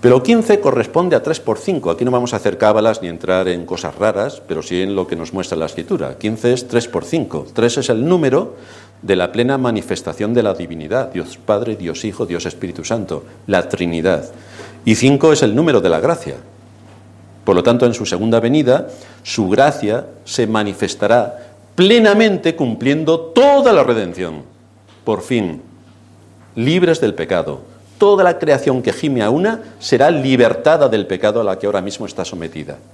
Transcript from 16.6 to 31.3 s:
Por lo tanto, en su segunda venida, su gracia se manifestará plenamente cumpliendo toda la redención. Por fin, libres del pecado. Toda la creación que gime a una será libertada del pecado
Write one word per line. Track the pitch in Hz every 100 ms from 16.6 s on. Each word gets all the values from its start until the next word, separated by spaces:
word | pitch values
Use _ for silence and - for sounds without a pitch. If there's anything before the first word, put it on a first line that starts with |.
| - - - - - - - - -
Por |
lo | 92
tanto, | 104 123 123
en |
su | 117
segunda | 107 90 110 113
venida, | 113 151 127 131 - - - -
su | - - 95
gracia | 95 139 143 104 113 - - -
se | - 113
manifestará | 110 104 95 98 - 101 117 107 - - - _ -
plenamente | 185 233 220 202 226 185 165
cumpliendo | 165 135 110 123 147 160 165
toda | 165 - 277 277 269
la | 190
redención. | 123 113 95 85 90 78 65 _ _ _ _ _
Por | - 107
fin, | - 123 95 80 - - - - - - - - - -
libres | 123 175 175 160
del | 113
pecado. | - 80 92 78 69 - - - -
Toda | 202 196
la | 180 170
creación | 151 139 143 127
que | 113
gime | - 151 127
a | 107
una | 135 196 226 - -
será | - 120 143
libertada | 165 135 131 117 120 151 160 139
del | 110 95
pecado | 92 107